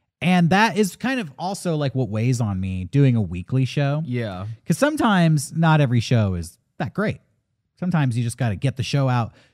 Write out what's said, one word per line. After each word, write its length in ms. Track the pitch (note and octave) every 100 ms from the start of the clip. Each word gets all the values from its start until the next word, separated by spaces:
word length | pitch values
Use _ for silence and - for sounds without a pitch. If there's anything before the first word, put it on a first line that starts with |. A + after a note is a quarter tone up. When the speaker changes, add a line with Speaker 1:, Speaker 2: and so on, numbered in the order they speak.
| _ _
Speaker 1:
And 280 | E3+ F3+ E3+
that 260 | F#3+ A3+ F3
is 200 | G3+ -
kind 220 | A#3+ C4
of 140 | E3 -
also, 380 | F3 G3+ F3+ D#3
like, 180 | C#3+
what 160 | C3 A2+
weighs 300 | G#2+ A#2+ B2
on 200 | A2+ F#2+
me 240 | F#2+ F#2
doing 320 | F2+ C#3 C3+ A#2
a 60 |
weekly 420 | F#2+ F2 F2+ C3
show. 380 | C3 - C#3 D3
Speaker 2:
Yeah. 420 | C#3 B2 A2+ F2+ G2+ A2+ -
Speaker 1:
'Cause 100 | E3
sometimes 760 | C#4+ D#4 B3 F#3+ E3 D3+ - E3
not 240 | E3 D#3
every 200 | C#3 B2
show 340 | - A#2+ G2+
is 240 | F2 E2 - _ -
that 140 | -
great. 260 | - G#3 C#3+ _ _ _ _ _ _
Sometimes 380 | F3+ E3+ C3+ A#2
you 60 |
just 140 | A#2+ -
gotta 200 | A#2+ F#2
get 200 | C3+ -
the 60 |
show 260 | - C#3+ C3+
out 260 | B2 A2+ - _